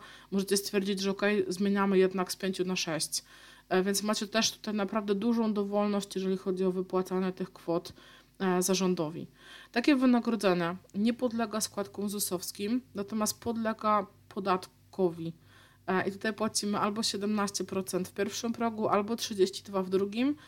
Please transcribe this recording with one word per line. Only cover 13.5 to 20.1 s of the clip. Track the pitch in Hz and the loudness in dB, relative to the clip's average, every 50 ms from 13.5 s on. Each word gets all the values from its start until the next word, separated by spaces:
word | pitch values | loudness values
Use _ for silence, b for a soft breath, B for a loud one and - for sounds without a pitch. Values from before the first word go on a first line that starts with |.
| 226 226 226 220 220 - - 214 214 208 190 - - - - - | -4 -2 -2 -2 -2 0 2 2 2 2 2 -2 -8 -20 -20 -14
podatkowi. | - 214 185 196 185 185 - - _ _ _ - - - 190 175 170 170 165 165 - b b b b b b b b b b - | -10 -4 0 2 2 0 0 -6 _ _ _ -10 -2 2 2 2 2 0 -8 -8 -8 b b b b b b b b b b -2
E, | 190 185 - 196 | 0 0 0 0
i | |
tutaj | 196 196 - 220 208 | -2 -4 -4 -4 -2
płacimy | - 214 214 - - 208 208 202 190 | 0 -2 -2 -2 -2 -2 -2 0 0
albo | 180 208 202 226 220 | 0 0 0 0 -2
siedemnaście | - - 202 202 208 214 208 202 202 202 - 185 | -2 2 2 2 2 4 2 2 0 0 -2 -4
procent | - 196 190 190 - - 175 185 - | -2 -2 -4 -2 -2 -2 -2 -2 -2
w | - | -2
pierwszym | - 202 220 - - - 233 233 | -2 -2 -2 -2 -4 -4 -4 -2
progu, | - 233 233 220 214 220 - | 0 -2 -2 0 0 0 2
albo | 185 208 208 220 233 | 2 2 2 0 -2
trzydzieści | 226 - - 220 190 180 190 - - - | -4 -4 -2 2 4 4 2 2 -4 -10
dwa | - 196 190 190 | -4 -2 -2 -2
w | 185 | 2
drugim, | 190 190 202 202 | 2 2 2 0